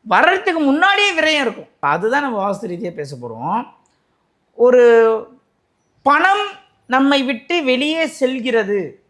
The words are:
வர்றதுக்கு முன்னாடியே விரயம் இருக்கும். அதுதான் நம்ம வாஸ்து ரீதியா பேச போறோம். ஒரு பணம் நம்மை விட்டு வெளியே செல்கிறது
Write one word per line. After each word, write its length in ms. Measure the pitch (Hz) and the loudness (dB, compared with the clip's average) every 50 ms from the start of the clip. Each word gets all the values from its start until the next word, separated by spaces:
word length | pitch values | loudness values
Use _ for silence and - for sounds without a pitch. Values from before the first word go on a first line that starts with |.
வர்றதுக்கு 600 | _ 214 180 190 254 339 370 381 392 - 349 330 | _ 0 0 2 4 2 2 0 -2 -2 -2 0
முன்னாடியே 520 | 302 277 269 302 359 392 403 392 415 403 370 | 0 0 0 2 2 2 2 2 0 0 0
விரயம் 280 | 320 311 311 311 294 | 0 0 0 0 0
இருக்கும். 280 | 277 240 196 - 151 _ _ _ | -2 -2 -4 -8 -16 _ _ _
அதுதான் 420 | - 143 143 170 180 220 247 285 285 | -2 -2 -2 0 -2 -2 -2 -2 -2
நம்ம 280 | 277 233 208 190 202 | -2 -4 -4 -4 -4
வாஸ்து 140 | 202 185 233 | -4 -6 -8
ரீதியா 260 | 202 175 170 - 180 | -10 -10 -8 -10 -10
பேச 260 | 170 165 147 135 139 | -10 -10 -12 -12 -12
போறோம். 500 | 123 123 120 113 110 123 151 190 226 262 - _ _ _ _ _ _ _ _ _ _ _ _ _ _ _ _ _ | -14 -14 -14 -12 -10 -8 -6 -6 -6 -6 -8 _ _ _ _ _ _ _ _ _ _ _ _ _ _ _ _ _
ஒரு 340 | - 233 247 247 254 240 240 233 226 226 226 226 220 - - - 262 _ _ _ _ _ _ _ _ _ _ _ _ _ | 2 4 6 6 6 6 6 6 6 4 4 2 -2 -4 -12 -20 _ _ _ _ _ _ _ _ _ _ _ _ _ _
பணம் 440 | 277 285 302 339 370 392 403 415 403 381 - _ _ _ _ _ | 0 2 2 2 2 2 2 -2 -6 -10 -16 _ _ _ _ _
நம்மை 360 | _ 247 262 269 277 285 277 269 | _ 0 2 2 2 2 0 0
விட்டு 420 | 247 277 226 - _ 349 349 302 | -2 -4 -6 -6 _ -4 -2 0
வெளியே 420 | 254 254 247 285 294 311 330 330 | 0 0 0 0 -2 -2 -2 -4
செல்கிறது 1000 | 302 311 - 269 254 262 262 220 254 233 233 214 196 208 202 175 139 - _ _ _ | -4 -4 -4 -4 -2 -2 -4 -6 -2 -2 -2 -2 0 -4 -4 -4 -6 -12 _ _ _